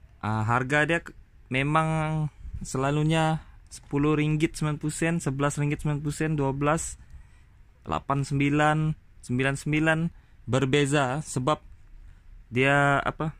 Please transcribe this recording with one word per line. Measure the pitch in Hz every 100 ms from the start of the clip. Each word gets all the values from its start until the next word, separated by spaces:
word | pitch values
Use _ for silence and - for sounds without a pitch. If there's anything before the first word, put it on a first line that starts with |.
| - -
Ah, | 104 110 107
harga | 120 127 147 151
dia | 170
k-, | - - - - -
memang | 131 143 156 160 160 156 156 151 - - -
selalunya | - 131 135 147 156 160 160 160 - - -
sepuluh | - - 143 147
ringgit | 151 151 151 160
sembilan | - 156 147
puluh | 151
sen, | - 165 170
sebelas | 151 135 143 143
ringgit | 147 147
sembilan | 156 143
puluh | 147
sen, | 143 156 151
dua | 135
belas, | 135 147 165 - - - - - - - - - - -
lapan | 78 - 139
sembilan, | 135 139 143 147 151 156 156 156 - -
sembilan | - 123 135 139
sembilan, | - 151 160 160 170 - - - -
berbeza | 127 131 143 143 147 131 139 -
sebab | - 127 151 - - - - - - - - -
dia | 120 135 143 143 139
apa | - - 156 -